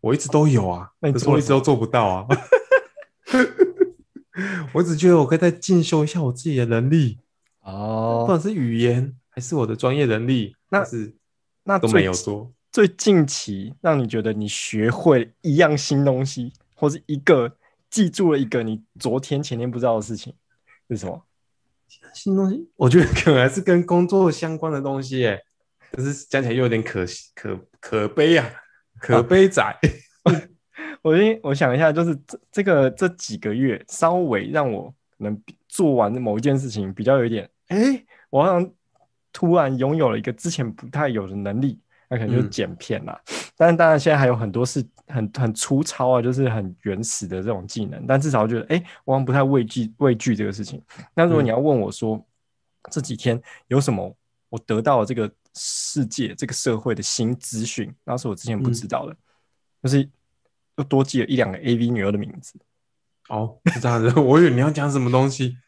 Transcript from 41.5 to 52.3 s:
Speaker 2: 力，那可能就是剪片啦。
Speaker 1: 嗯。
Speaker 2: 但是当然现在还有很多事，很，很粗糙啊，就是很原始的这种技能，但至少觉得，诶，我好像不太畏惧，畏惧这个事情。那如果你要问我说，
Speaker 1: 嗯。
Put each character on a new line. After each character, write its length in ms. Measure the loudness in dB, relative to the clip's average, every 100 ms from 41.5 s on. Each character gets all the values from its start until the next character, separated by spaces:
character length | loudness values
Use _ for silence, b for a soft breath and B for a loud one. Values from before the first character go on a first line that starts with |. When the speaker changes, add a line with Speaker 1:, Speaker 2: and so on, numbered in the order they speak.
| -2
Speaker 2:
力， 180 | -4 -4 _ _ _
那 80 | -6
可 80 | -2
能 100 | 0
就 60 |
是 80 | -2
剪 260 | -4 -6 -8
片 280 | -8 -8 -8
啦。 160 | -16 -14
Speaker 1:
嗯。 80 | B B _
Speaker 2:
但 140 | 4
是 80 | 6
当 100 | 4
然 120 | 4
现 120 | 4
在 60 | 4
还 100 | 2
有 80 | 2
很 160 | -2
多 140 | -2 -2
事， 180 | -2 -8 _ _
很， 240 | -6 -6 -2
很 160 | -4
粗 300 | -4 -2 -2
糙 260 | -2 -2 2
啊， 120 | 2
就 120 | 2
是 160 | 0 0
很 260 | -2 -6 -8
原 200 | -6 -6
始 240 | -6 -8 -8
的 100 | -6
这 120 | -6
种 160 | -6 -8
技 180 | -8 -8
能， 200 | -8 0
但 120 | 0
至 120 | 2
少 160 | 0 0
觉 80 | -2
得， 100 | -2
诶， 180 | -4 -4 B -2
我 80 |
好 60 | -2
像 40 |
不 80 | 2
太 120 | 2
畏 200 | 2 2
惧， 300 | 0 -4 -6 0
畏 160 | 0 0
惧 200 | -2 -2
这 80 |
个 80 | -4
事 140 | -6 -10
情。 160 | -14 _ B B
那 100 | 0
如 100 | 2
果 80 | 4
你 80 | 2
要 80 | 0
问 220 | 0 0
我 120 | -2
说， 240 | -4 -4 -6
Speaker 1:
嗯。 80 | -10